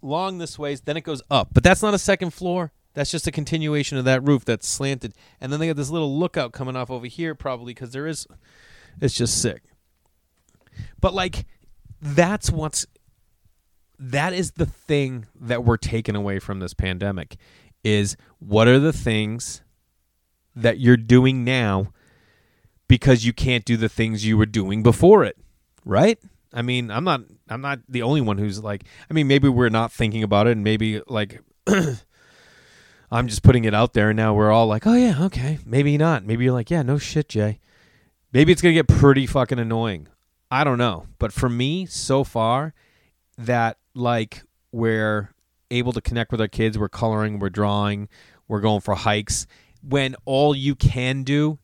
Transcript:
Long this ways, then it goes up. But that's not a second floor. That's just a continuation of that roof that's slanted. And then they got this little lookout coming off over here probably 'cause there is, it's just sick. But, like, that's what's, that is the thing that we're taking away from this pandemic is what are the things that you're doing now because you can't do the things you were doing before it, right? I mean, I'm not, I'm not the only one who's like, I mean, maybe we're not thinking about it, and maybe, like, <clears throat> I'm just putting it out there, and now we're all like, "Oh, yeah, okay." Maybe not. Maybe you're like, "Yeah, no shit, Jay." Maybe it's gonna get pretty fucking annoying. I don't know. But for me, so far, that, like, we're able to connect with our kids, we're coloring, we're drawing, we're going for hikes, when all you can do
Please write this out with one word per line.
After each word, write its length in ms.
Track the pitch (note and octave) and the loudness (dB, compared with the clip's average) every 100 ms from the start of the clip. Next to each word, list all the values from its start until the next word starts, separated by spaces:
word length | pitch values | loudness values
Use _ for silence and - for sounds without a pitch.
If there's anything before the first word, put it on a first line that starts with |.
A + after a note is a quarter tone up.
Long 340 | C#3+ D3+ F#3+ F#3 | -6 -6 -6 -8
this 220 | E3 - | -12 -10
ways, 240 | D3 C#3+ | -8 -8
then 160 | - D3+ | -6 -8
it 20 | |
goes 220 | D3 C#3+ - | -6 -10 -2
up. 240 | C#3 G2+ | -2 4
But 80 | - | 4
that's 180 | C#3+ F#3+ | 4 0
not 140 | G#3+ | 0
a 40 | G3+ | -2
second 360 | - F#3+ F3 | 0 -2 -2
floor. 360 | - F#3 F3+ E3 _ _ | -8 -6 -4 -6 _ _
That's 180 | - C#3+ | -8 -6
just 160 | E3 F3 | -4 -6
a 60 | |
continuation 640 | D#3+ D3 D#3+ D#3 D3 C#3 C#3 | -6 -4 -4 -2 -2 -2 -2
of 80 | |
that 180 | B2+ C3 | 0 0
roof 220 | C#3 C#3+ | 2 2
that's 240 | - A2+ - | 2 -4 -4
slanted. 460 | - C#3 C3+ A#2 - _ _ | -6 -6 -6 -8 -14 _ _
And 100 | C3 | -8
then 80 | D3 | -4
they 100 | E3 | -4
got 80 | D3 | -4
this 120 | C#3 | -4
little 300 | E3 D3+ C#3 | -4 -4 -2
lookout 340 | F3 - B2 | -2 -4 -6
coming 240 | - C3 C3 | -8 -10 -8
off 140 | B2 | -8
over 160 | B2+ A#2+ | -10 -12
here 280 | A2+ E3 | -10 -8
probably 380 | D3+ C#3+ B2+ A#2+ | -8 -8 -10 -12
'cause 200 | A#2 B2+ | -14 -14
there 140 | C3 D3+ | -10 -10
is, 200 | D3+ - - _ _ _ - _ - | -10 -12 -20 _ _ _ -20 _ -4
it's 140 | C3 | -4
just 260 | - A#2 - | -2 -2 -2
sick. 220 | A#2+ C2+ _ _ _ _ _ _ _ _ _ _ _ - - - | -4 -6 _ _ _ _ _ _ _ _ _ _ _ -18 -16 -4
But, 140 | F#3+ | -4
like, 320 | F#3 F3+ - - - _ - - - | -2 -6 -6 -12 -16 _ -20 -20 -14
that's 480 | D3 C#3+ F3 G#3+ - | -4 2 2 2 -2
what's, 340 | E3 D#3 - - _ _ _ _ _ _ _ _ _ _ _ | -4 -4 -6 -10 _ _ _ _ _ _ _ _ _ _ _
that 360 | C3 C#3 D#3+ | -6 -2 -2
is 160 | F#3 E3+ | -2 -6
the 160 | - A#2+ | -4 -4
thing 580 | - _ D3 C#3 B2+ A2 _ | -4 _ -2 -2 -6 -14 _
that 240 | A#2+ A#2+ | -6 -2
we're 140 | A#2+ A2+ | 2 0
taking 360 | - A2+ A2+ | 0 -6 -4
away 240 | G#2 G2+ G2 | -4 -4 -6
from 200 | - G2 | -6 -8
this 160 | F2+ | -8
pandemic 640 | - F#2+ F#2 G2+ F#2+ D#2 - _ _ _ _ | -6 -6 -4 -4 -6 -10 -16 _ _ _ _
is 360 | A2 G#2 G2+ - _ _ | -2 0 0 -4 _ _
what 300 | G2+ G#2 A2+ | -2 4 6
are 100 | C3 | 6
the 140 | D3+ | 4
things 680 | D3+ B2+ A2 G#2+ A2+ - - _ _ _ _ _ _ _ _ _ | -2 -2 -2 -4 -6 -10 -16 _ _ _ _ _ _ _ _ _
that 240 | - A#2 A2+ | -2 0 2
you're 200 | B2 B2 | 6 6
doing 440 | A2 B2 B2+ C3 | 8 6 6 2
now 520 | A#2+ C3 A2+ F#2+ G2+ _ _ _ _ _ _ _ _ _ _ | -2 -2 0 0 -2 _ _ _ _ _ _ _ _ _ _
because 380 | A#2+ - B2+ | 4 6 4
you 80 | A2+ | 4
can't 320 | A#2 C3 B2 | -2 -2 -2
do 140 | G#2+ A#2 | 0 -2
the 100 | A2 | -2
things 380 | - A2+ A2 A2 | -2 -4 -2 0
you 100 | A2 | 2
were 80 | |
doing 380 | G#2+ G#2+ F#2+ G#2 | 2 0 -2 2
before 420 | A2 A2 F3 G#3 | 4 6 6 6
it, 140 | A#2+ - - _ _ _ - | 4 -4 -20 _ _ _ -2
right? 320 | - G3+ A3+ - _ _ | 2 2 2 -6 _ _
I 120 | A#2+ | -8
mean, 280 | A#2+ B2 A#2+ | -4 -2 -2
I'm 140 | G#2+ | -4
not, 160 | F3+ D3 A2 - _ | -2 -4 -6 -20 _
I'm 100 | A#2 | -10
not 200 | C#3 C#3 _ | -8 -10 _
the 120 | B2+ | -6
only 220 | A#2 D3+ | -2 0
one 160 | A#2 G2 | 0 -2
who's 240 | G#2 G2 | -4 -6
like, 220 | G#2+ G2+ - - - | -8 -10 -12 -20 -6
I 20 | |
mean, 160 | D#3 C#3+ | -2 2
maybe 220 | C#3 C#3 | 4 4
we're 180 | B2 B2 | 4 2
not 240 | A2 A2+ | 2 -2
thinking 300 | - A2+ A2 | -2 -4 -2
about 240 | A2 G2+ A2 | 0 2 2
it, 60 | |
and 120 | A2+ | 2
maybe, 380 | G#2 G#2+ A2 G#2+ - | 0 0 -2 -4 -6
like, 360 | A#2+ G2+ - _ | -6 -6 -10 _
<clears throat> 120 | _ - G3 D#3+ A#2+ _ _ _ _ _ _ _ _ _ _ _ | _ 0 0 0 -6 _ _ _ _ _ _ _ _ _ _ _
I'm 180 | A#2 A#2+ | -4 -4
just 140 | G#2+ | 4
putting 240 | - B2 A2+ | 6 6 4
it 80 | |
out 180 | G#2 B2 | 2 2
there, 160 | - G#2+ | 2 2
and 80 | G#2+ | 2
now 160 | A2 | 2
we're 180 | G#2 G#2+ | 2 4
all 160 | G#2+ A2+ | 4 4
like, 200 | G#2+ G#3+ | 2 2
"Oh, 80 | |
yeah, 300 | A#3+ B3 C#3+ | 4 4 2
okay." 340 | F#3 - C3 D3+ - | -2 -2 -4 -6 -2
Maybe 320 | A#2+ C#3+ D3 | 0 2 2
not. 260 | D#3 D3 | 2 0
Maybe 200 | G2 A2+ | -2 -2
you're 100 | B2+ | 0
like, 160 | B2+ A2+ | 0 -2
"Yeah, 100 | E3+ | -2
no 160 | B2+ C#3+ | 0 -2
shit, 320 | - - D3 | -2 -6 -4
Jay." 320 | G#2+ G#2+ G#2+ _ _ _ _ _ _ _ | -2 -2 -4 _ _ _ _ _ _ _
Maybe 180 | B2 D3+ | 4 6
it's 120 | F3+ | 6
gonna 100 | F3 | 4
get 160 | E3 C#3+ | 4 4
pretty 380 | - C#3+ C3+ C3 | 6 6 6 2
fucking 320 | C#3 B2 B2 | 0 -2 -2
annoying. 500 | A2+ A2+ A2+ F2+ D2+ _ _ _ _ | -2 -2 -4 -6 -12 _ _ _ _
I 140 | C3 | -2
don't 140 | D3 B2 | 0 2
know. 280 | A#2+ F2 - - | 0 -2 -10 -6
But 160 | A2+ | -6
for 160 | - C3 | -2 -2
me, 340 | A#2+ C3 E3+ | 0 -2 -2
so 400 | F#3 - - C3+ | -6 -10 -2 0
far, 480 | C#3 A#2 A2+ B2+ D#3 - _ _ _ _ _ - | 0 -2 0 0 -4 -12 _ _ _ _ _ -14
that, 400 | A#2 B2 A2+ - _ | -2 0 0 -4 _
like, 480 | - B2 A#2+ A2 - _ _ _ | -6 -2 -2 -4 -10 _ _ _
we're 640 | A#2 A2+ A2 G#2+ G#2+ G2+ _ _ _ _ | -4 -2 0 0 -2 -6 _ _ _ _
able 220 | A#2+ B2 | -4 -2
to 80 | A#2 | -4
connect 320 | - A#2 A2+ | -4 -4 -4
with 80 | A#2 | -2
our 80 | A2 | -4
kids, 300 | - A2+ G#2+ | 0 -2 -2
we're 100 | G#2 | -6
coloring, 500 | - A2+ A2 G#2+ G#2 | -4 -4 -2 -4 -4
we're 120 | G2+ | -6
drawing, 580 | F#2+ G#2 G2+ G2+ G2+ G#2 _ _ _ _ | -2 0 0 -2 -4 -10 _ _ _ _
we're 140 | G#2+ | -2
going 200 | G#2+ G#2 | 0 0
for 140 | - | -2
hikes, 520 | G2 - G#2 G#2 - - _ _ _ | -2 0 -2 -2 -8 -8 _ _ _
when 340 | C#3+ C#3 C3+ C3 | -4 -2 -2 -6
all 320 | - C3+ D3 C#3+ | -2 2 2 2
you 180 | C3+ | -2
can 500 | C#3 - B2+ B2+ C3+ | 2 2 2 -2 -4
do 340 | C3 C#3+ D3+ D3+ | -2 0 0 -2